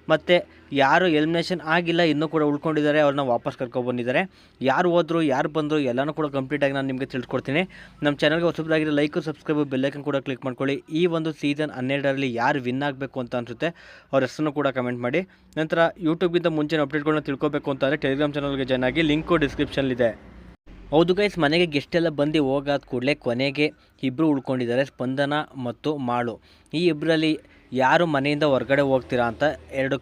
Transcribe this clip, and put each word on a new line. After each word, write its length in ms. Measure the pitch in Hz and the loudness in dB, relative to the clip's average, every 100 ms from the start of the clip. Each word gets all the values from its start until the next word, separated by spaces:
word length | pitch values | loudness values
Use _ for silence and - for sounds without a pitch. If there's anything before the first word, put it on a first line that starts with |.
| - | 0
ಮತ್ತು 240 | 156 - 175 - - - 139 | 0 4 2 2 -14 -4 2
ಯಾರು 240 | 135 165 180 151 | 4 4 4 2
ಎಲಿಮಿನೇಷನ್ 420 | 156 170 160 180 156 170 | 2 0 -2 -4 0 0
ಆಗಿಲ್ಲ, 260 | 170 170 170 | 2 2 4
ಇನ್ನೂ 160 | 147 151 | 2 0
ಕೂಡ 100 | 160 147 | 0 0
ಉಳ್ಕೊಂಡಿದ್ದಾರೆ, 480 | 147 165 156 147 147 147 | 0 -2 0 2 4 4
ಅವ್ರನ್ನ 180 | 143 135 | 2 0
ವಾಪಸ್ 260 | 120 147 - | 0 -2 -6
ಕರ್ಕೊಂಡು 260 | 127 131 123 | -6 -4 -4
ಬಂದಿದ್ದಾರೆ. 320 | 123 120 135 190 - - - 127 | -2 0 0 -2 -8 -20 -4 0
ಯಾರು 200 | 135 180 170 | 2 4 4
ಹೋದ್ರು, 260 | 156 165 156 | 2 0 2
ಯಾರು 180 | 127 156 156 | 0 0 -2
ಬಂದ್ರು, 220 | 151 151 131 | 0 0 0
ಎಲ್ಲನೂ 200 | 120 143 151 | 0 -2 -2
ಕೂಡ 80 | 151 139 | -4 -4
ಕಂಪ್ಲೀಟಾಗಿ 380 | 131 147 143 139 | -4 0 0 0
ನಾನು 100 | 135 | -4
ನಿಮಗೆ 180 | 131 135 131 | -4 -6 -6
ತಿಳಿಸ್ಕೊಡ್ತೀನಿ. 480 | 120 127 127 143 185 - - - 147 | -4 -6 -2 -2 -2 -8 -20 -4 -2
ನಮ್ಮ 100 | 143 | 2
ಚಾನಲ್ಗೆ 240 | 151 160 170 | 2 2 0
ಹೊಸಬ್ರಾಗಿರೋ 440 | 156 160 156 156 147 | -2 0 0 2 0
ಲೈಕ್, 180 | 151 160 160 | 0 -2 -6
ಸಬ್ಸ್ಕ್ರೈಬ್, 320 | 147 - 151 143 | -6 -4 -2 0
ಬೆಲ್ 140 | 131 139 | -2 -2
ಐಕಾನ್ 180 | 143 139 | -4 -4
ಕೂಡ 80 | 139 139 | -4 -4
ಕ್ಲಿಕ್ 180 | 127 135 | -6 -6
ಮಾಡ್ಕೊಳ್ಳಿ. 300 | 123 135 139 - 156 | -4 -4 -4 -4 0
ಈ 20 | 175 165 | 0 0
ಒಂದು 120 | 160 151 | -4 -2
ಸೀಸನ್ 340 | 147 143 151 123 | -2 -2 -4 -4
ಹನ್ನೆರಡರಲ್ಲಿ 520 | 127 139 139 135 139 113 | -4 0 0 0 -2 0
ಯಾರು 200 | 123 147 123 | 0 0 -2
ವಿನ್ 140 | 127 143 | -2 -2
ಆಗಬೇಕು 300 | 131 139 135 | -4 -8 -8
ಅಂತ 120 | 120 123 | -6 -6
ಅನ್ಸುತ್ತೆ, 280 | 120 120 160 - - - - | -6 -4 -6 -6 -18 -20 -2
ಅವ್ರ 100 | 135 127 | 0 0
ಹೆಸರನ್ನು 260 | - 156 147 | -2 -4 0
ಕೂಡ 80 | 139 127 | -2 -2
ಕಾಮೆಂಟ್ 220 | 123 123 123 | -4 -4 -2
ಮಾಡಿ. 140 | 151 190 _ _ - | -2 -4 _ _ -6
ನಂತರ 180 | 156 165 165 - 165 | -2 2 2 0 -2
YouTube-ಗಿಂತ 420 | 165 185 170 170 156 | 0 0 0 0 -2
ಮುಂಚಿನ 220 | 151 160 143 | 0 0 0
ಅಪ್ಡೇಟ್ಗಳನ್ನ 360 | 151 147 156 147 | -2 0 0 -2
ತಿಳ್ಕೊಬೇಕು 400 | 135 151 143 147 139 | -2 -2 -2 -4 -2
ಅಂತಂದರೆ 240 | 135 147 139 | 0 0 0
Telegram 280 | 135 147 147 | 0 -2 -2
ಚಾನಲ್ಗೆ 300 | 139 139 131 | -4 -4 -2
ಜಾಯಿನ್ 160 | 127 127 | 0 0
ಆಗಿ, 140 | 147 160 | 2 2
ಲಿಂಕು 240 | 151 160 170 143 | 2 2 2 2
ಡಿಸ್ಕ್ರಿಪ್ಷನಲ್ಲಿದೆ. 640 | - 143 - 135 123 117 - - - - - - - - | -2 -4 -2 -2 2 0 0 -14 -20 -20 -20 -20 -20 0
ಹೌದು 200 | 147 175 185 | 4 4 2
ಗೈಸ್, 180 | 208 175 | 0 2
ಮನೆಗೆ 220 | 143 165 180 | 2 4 2
ಗೆಸ್ಟ್ 200 | 147 - 175 | 0 -2 0
ಎಲ್ಲ 120 | 165 143 | 0 0
ಬಂದು 200 | 147 156 135 | 0 2 0
ಹೋಗಾದ 340 | 139 139 143 - | 0 -2 -4 -4
ಕೂಡಲೇ 240 | 123 127 147 127 | -4 -2 -2 -2
ಕೊನೆಗೆ 420 | 120 139 139 151 - _ _ 135 | -2 -2 0 -2 -4 _ _ -4
ಇಬ್ಬರು 180 | 127 160 | 0 2
ಉಳ್ಕೊಂಡಿದ್ದಾರೆ, 520 | 139 123 131 120 123 135 | 2 0 -2 0 0 -2
ಸ್ಪಂದನ 460 | - 127 131 143 147 - 139 123 | -4 -4 -2 -2 -2 -4 -8 -8
ಮತ್ತು 240 | 117 147 151 123 | -6 -4 -4 -2
ಮಾಳು. 240 | 120 120 104 _ _ _ 151 | -2 -2 -6 _ _ _ 0
ಈ 40 | 175 | 0
ಇಬ್ಬರಲ್ಲಿ 380 | 156 160 160 156 156 - - - 127 | 0 0 2 2 -2 -6 -20 -6 0
ಯಾರು 260 | 127 165 170 | 4 4 4
ಮನೆಯಿಂದ 320 | 143 139 147 151 | 0 0 2 2
ಹೊರಗಡೆ 300 | 131 117 139 139 | 2 2 2 4
ಹೋಗ್ತೀರಾ 360 | 131 - 123 117 | 2 0 0 0
ಅಂತ 120 | 113 147 139 - 135 | 0 -2 -2 -8 -4
ಎರಡು 160 | 135 139 | -2 -2